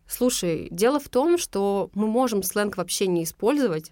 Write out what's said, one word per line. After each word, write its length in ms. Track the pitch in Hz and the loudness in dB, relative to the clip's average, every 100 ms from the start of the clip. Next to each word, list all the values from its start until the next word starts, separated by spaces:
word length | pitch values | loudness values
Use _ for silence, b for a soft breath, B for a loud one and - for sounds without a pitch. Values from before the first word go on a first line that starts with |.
| - | -14
Слушай, 640 | - 247 - 180 160 - | -2 0 0 -2 -4 -6
дело 300 | 170 226 294 | 0 2 2
в 80 | 285 | 0
том, 280 | 247 311 349 | 0 2 2
что 520 | - 196 202 202 170 | 0 -2 0 0 -2
мы 140 | 196 214 | -2 0
можем 340 | 233 254 214 | 2 2 0
сленг 360 | 185 208 208 208 | -2 -2 -2 -2
вообще 300 | 185 - 190 | -6 -2 0
не 180 | 175 165 | 0 -2
использовать, 680 | - 208 294 247 160 160 | -2 0 2 2 -2 -6